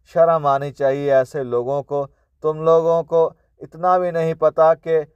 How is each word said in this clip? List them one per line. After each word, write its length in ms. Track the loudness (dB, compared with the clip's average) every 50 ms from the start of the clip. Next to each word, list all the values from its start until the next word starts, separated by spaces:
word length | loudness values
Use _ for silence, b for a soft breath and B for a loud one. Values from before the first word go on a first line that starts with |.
| _ _
शर्म 340 | 0 2 2 4 2 2 2
आनी 220 | 0 0 0 -2 -8 -6
चाहिए 360 | -2 -2 -2 -2 -2 0 2 2
ऐसे 300 | 2 0 0 -6 -8 -6
लोगों 360 | -4 -4 -4 -2 -4 -6 -6 -6
को। 200 | -6 -6 -6 -6 -8 _ _ _ _ _ _ -6
तुम 180 | -4 -4 -2 2
लोगों 360 | 2 2 4 2 2 0 -2 -2
को 160 | 0 0 0 0 0 -2 _ _ _ _ _
इतना 360 | -20 -20 -10 -4 0 0 0 0
भी 120 | 0 -2
नहीं 240 | -4 -4 -4 -4 -2
पता 380 | 0 -2 0 2 2 2 2 2
कि 240 | 0 -2 -2 -2 -2 -2 -6 _